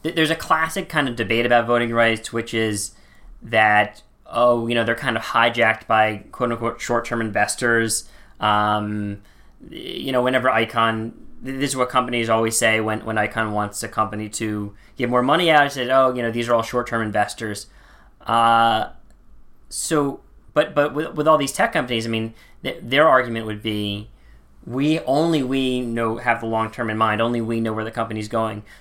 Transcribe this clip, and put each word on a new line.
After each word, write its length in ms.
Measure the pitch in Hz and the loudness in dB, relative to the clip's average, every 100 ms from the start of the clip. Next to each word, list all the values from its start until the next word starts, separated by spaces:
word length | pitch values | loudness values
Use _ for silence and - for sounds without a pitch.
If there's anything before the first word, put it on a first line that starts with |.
th-, 140 | 160 170 | -6 0
there's 160 | 156 | 0
a 40 | 160 | 0
classic 540 | - 160 160 - 160 | 0 0 0 -4 -4
kind 180 | 160 139 | -2 -2
of 80 | 117 | -2
debate 300 | 104 113 120 | -2 0 4
about 220 | 120 117 | 4 4
voting 260 | 120 117 | 0 2
rights, 400 | 117 117 113 - | 2 2 2 -4
which 220 | 117 113 113 | -6 -4 -2
is 380 | 110 104 - - - - - - | -2 -2 -6 -12 -20 -20 -20 -18
that, 580 | 117 113 107 104 104 - - _ - | -2 2 4 4 2 -2 -20 _ -8
oh, 400 | 113 123 120 117 | 2 4 4 2
you 80 | |
know, 100 | 120 | 0
they're 120 | 117 117 | 0 -2
kind 200 | 135 113 | -2 -4
of 80 | |
hijacked 640 | - 123 120 120 113 110 - | -2 2 2 4 2 2 0
by 380 | 110 110 104 - | 2 2 0 -10
quote-unquote 500 | - 123 113 117 - | -4 -4 -2 -4 -6
short-term 400 | - 120 - 120 | -4 -2 -2 -4
investors. 880 | 110 104 104 - 123 117 113 - - - - - | -4 -2 -2 0 2 2 2 -2 -6 -20 -20 -4
Um, 840 | 107 104 104 107 104 104 101 101 - - - - - | 0 2 2 0 -2 -4 -6 -8 -14 -20 -20 -20 -18
you 420 | - - - 135 | -16 -12 -8 -2
know, 120 | 127 | 0
whenever 260 | 123 131 127 | 2 2 2
Icon, 640 | 113 113 117 113 110 113 - - - 127 | 2 0 0 0 0 -4 -10 -16 -14 -10
th-, 140 | 135 | -4
this 100 | 139 | -2
is 80 | 131 | 0
what 120 | 123 | 0
companies 380 | 131 123 120 113 | 0 0 0 2
always 300 | 113 113 113 | 2 2 2
say 240 | 113 110 | 2 2
when, 240 | 110 107 113 | 0 -4 -4
when 120 | 110 | -2
Icon 360 | 104 113 110 | -2 -2 -2
wants 280 | 107 101 - | -2 -4 -6
a 40 | 110 | -8
company 400 | - 104 107 107 | -4 -4 -4 -8
to 460 | - 110 104 101 - - - | -6 -4 -4 -6 -12 -18 -6
give 120 | 120 | 0
more 140 | 123 | 2
money 260 | 127 160 175 | 2 2 6
out, 160 | 151 143 | 6 4
it 60 | |
says, 180 | 139 123 | 0 2
"Oh, 240 | 131 131 | 4 4
you 80 | 123 | 2
know, 80 | 117 | -2
these 180 | 117 117 | -2 2
are 60 | |
all 80 | 117 | 2
short-term 400 | 110 123 110 117 | 2 -2 -2 -2
investors." 640 | 107 104 101 - 110 101 - - - - - - - | -2 0 -2 -4 -8 -8 -12 -20 -20 -20 -20 -14 -2
Uh, 640 | 117 117 117 117 113 110 - - - - - - - - | 2 4 6 4 2 -2 -10 -20 -20 -20 -20 -20 -20 -14
so, 500 | - - 156 143 - - - - | -10 -2 0 0 -4 -14 -20 -6
but, 220 | 151 160 143 | 0 0 2
but 180 | 147 | 0
with, 220 | 143 156 147 | 0 -6 -2
with 120 | 147 | 4
all 100 | 156 | 4
these 140 | 135 | 2
tech 220 | - - | 0 0
companies, 320 | 170 127 117 113 | 0 -2 -2 -2
I 40 | |
mean, 260 | 113 113 - - - | -2 -4 -10 -20 -12
th-, 160 | 135 - | -10 -8
their 280 | 110 135 156 | -2 4 6
argument 400 | 160 120 113 110 | 6 2 -4 -6
would 160 | 104 | -6
be, 480 | 110 104 104 101 107 - - - - - - | -4 -4 -4 -6 -10 -20 -20 -20 -20 -20 -8
"We, 320 | 127 147 160 | -2 0 0
only 420 | - 139 170 156 | 0 0 2 0
we 400 | 127 135 131 127 | 0 0 0 -2
know, 360 | 120 117 113 110 | -2 -2 -2 -2
have 240 | 120 117 | -2 -2
the 40 | 113 | 0
long 240 | 113 110 | -2 -2
term 220 | - 113 | -4 -4
in 60 | 107 | 0
mind. 240 | 110 107 | 2 2
Only 200 | 117 120 | 0 0
we 180 | 113 117 | -2 -2
know 140 | 113 | -2
where 100 | 110 | -4
the 60 | 110 | -6
company's 380 | 120 113 110 107 | -6 -6 -6 -4
going. 340 | 117 110 107 - - | -2 -2 -6 -14 -20